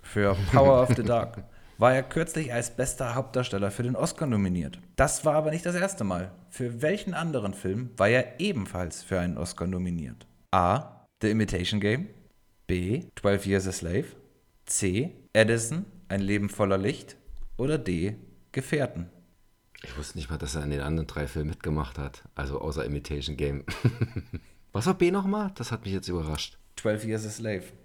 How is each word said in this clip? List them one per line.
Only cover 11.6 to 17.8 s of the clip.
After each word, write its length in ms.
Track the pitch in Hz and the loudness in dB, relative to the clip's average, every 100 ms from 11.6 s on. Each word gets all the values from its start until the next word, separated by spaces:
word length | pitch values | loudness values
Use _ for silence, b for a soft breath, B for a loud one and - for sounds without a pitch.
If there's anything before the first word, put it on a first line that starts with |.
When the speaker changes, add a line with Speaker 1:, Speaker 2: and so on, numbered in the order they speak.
| 90 104 | 0 2
Speaker 1:
Game. 280 | 101 123 202 - - _ _ _ - | 2 0 -2 -12 -20 _ _ _ -2
B. 380 | 90 90 135 180 - | 0 2 -2 -4 -2
Twelve 320 | 101 101 98 | 2 2 4
Years 180 | 98 95 | 2 2
a 60 | |
Slave. 340 | 90 85 90 - - - _ _ _ - | -4 -2 -2 -2 -10 -20 _ _ _ -4
C. 460 | - 98 92 165 - - | 0 2 0 -2 -6 0
Edison, 520 | 107 110 117 113 160 202 - - | 4 6 4 0 -6 -8 -14 -4
ein 120 | 98 | -2
Leben 280 | 98 104 101 | 2 2 0
voller 280 | - 101 95 | 0 2 2
Licht. 380 | 101 160 - - - - - - | 0 -4 -10 -20 -16 -10 -10 -4
Oder 220 | 131 | -2
D. 380 | 151 | -2